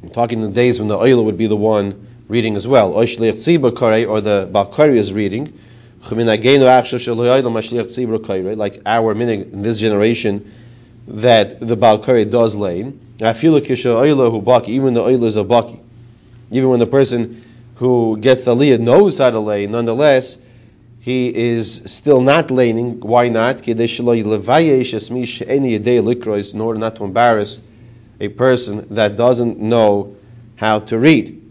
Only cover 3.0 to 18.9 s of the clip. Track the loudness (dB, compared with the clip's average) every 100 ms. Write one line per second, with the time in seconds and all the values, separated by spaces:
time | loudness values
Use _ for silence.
3 | -2 0 -2 -2 0 0 0 0 0 0
4 | 0 -2 0 -2 0 -2 -2 2 2 4
5 | 0 -4 -4 -6 -10 -14 -20 -20 -20 _
6 | -10 -2 0 2 4 4 6 4 2 -6
7 | -6 -2 2 2 0 -4 -6 -6 -6 -6
8 | -4 -6 -4 -6 -4 -4 -6 -6 -2 0
9 | 0 -2 -2 -4 -8 -8 -6 -2 0 2
10 | 2 0 -2 -4 -8 -20 -20 -20 -20 -20
11 | -16 -2 4 4 2 -4 -6 2 4 2
12 | 2 2 2 2 0 0 -6 -6 -10 -14
13 | -20 -4 -2 0 2 2 0 -2 0 2
14 | 2 4 2 0 2 2 2 -2 0 0
15 | 2 2 0 -2 2 0 0 -12 -20 -20
16 | -20 _ _ -20 -6 -2 0 2 2 2
17 | 0 0 -6 -10 -20 -20 -20 -4 0 2
18 | 0 0 2 2 2 2 2 2 4